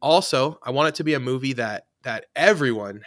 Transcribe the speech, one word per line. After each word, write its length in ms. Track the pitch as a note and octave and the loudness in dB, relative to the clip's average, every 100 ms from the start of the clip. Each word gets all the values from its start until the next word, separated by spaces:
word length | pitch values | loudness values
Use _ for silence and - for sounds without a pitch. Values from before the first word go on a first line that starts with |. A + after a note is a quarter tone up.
Also, 560 | C#3+ F3 F#3+ C3+ C#3 D#3 | 4 4 4 0 -2 -4
I 60 | B2 | -4
want 160 | C3 D#3 | 0 0
it 60 | D3+ | 0
to 80 | |
be 120 | D#3 C#3+ | -2 -2
a 40 | |
movie 340 | B2+ C3 C3+ | -2 -4 -4
that, 340 | B2 A2+ G#2 - _ | -4 -4 -6 -12 _
that 240 | B2+ A2 - | -8 -8 -6
everyone 680 | - F#3 F3+ C3+ A2 G2+ G#2 | 2 4 4 2 0 -4 -12